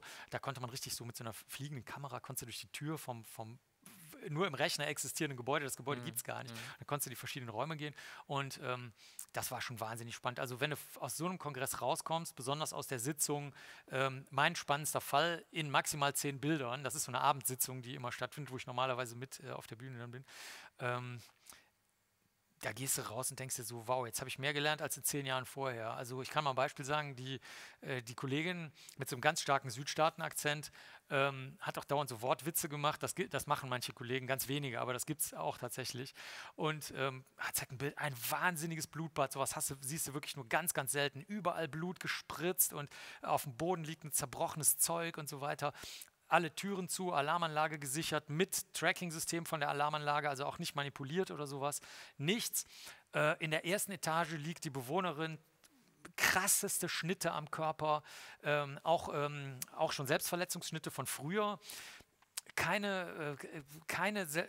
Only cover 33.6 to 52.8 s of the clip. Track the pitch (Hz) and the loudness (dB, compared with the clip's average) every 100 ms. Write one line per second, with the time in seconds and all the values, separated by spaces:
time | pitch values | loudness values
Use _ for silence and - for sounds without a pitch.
33.6 | 135 123 - - 120 131 127 135 - 143 | 2 0 -2 -6 -2 0 2 0 2 0
34.6 | 139 117 123 123 - 151 - - 156 131 | 0 0 0 0 0 -2 -2 -2 -2 -2
35.6 | 123 - 123 123 135 - - - - - | -4 -4 -4 -4 -8 -10 -12 -12 -10 -2
36.6 | 160 156 - - 135 131 - - - - | 0 0 -2 0 0 0 -8 -6 -2 -2
37.6 | - 123 139 - 147 127 - 147 170 170 | -2 -2 -2 0 -2 -2 -2 2 2 2
38.6 | 170 160 - 151 165 - 135 139 135 - | -2 -2 -4 -4 -2 2 2 2 0 0
39.6 | - 135 135 160 - 139 - - 117 165 | -2 -2 -4 -2 -2 -4 -4 -6 0 0
40.6 | 170 - 131 143 143 135 165 208 180 165 | 2 0 2 4 2 0 -6 -2 0 0
41.6 | 160 151 175 185 156 - - - 170 185 | 0 -2 -2 -2 -2 -4 -4 -2 2 4
42.6 | - 156 143 - - - - 147 - 117 | 4 2 -8 -10 -14 -8 2 2 2 -2
43.6 | 165 180 151 160 156 - 139 - 160 156 | 0 0 -2 -6 -4 -2 -2 0 -2 2
44.6 | 135 - - 170 170 165 151 143 143 151 | 2 4 4 2 0 -4 -6 -4 -2 0
45.6 | 147 - - - - _ - 165 170 - | -2 -2 -10 -12 -16 _ 6 6 6 0
46.6 | 196 196 180 - 185 165 143 170 170 151 | -2 -2 -2 -2 2 2 4 4 4 4
47.6 | 156 151 143 143 156 151 - 147 190 - | 2 2 -2 0 2 0 0 2 2 0
48.6 | - - 160 185 175 156 - 170 165 160 | -2 0 2 2 0 -4 -2 -2 0 0
49.6 | 147 143 147 151 147 147 147 135 139 135 | 2 4 2 2 2 2 2 0 -2 -2
50.6 | 170 147 139 - 135 170 185 165 147 139 | -4 -2 -2 -2 -2 0 0 -2 -4 -2
51.6 | 143 139 - - - - 143 226 - - | -2 -2 -6 -16 -14 -2 2 4 2 -2
52.6 | - - | -4 -8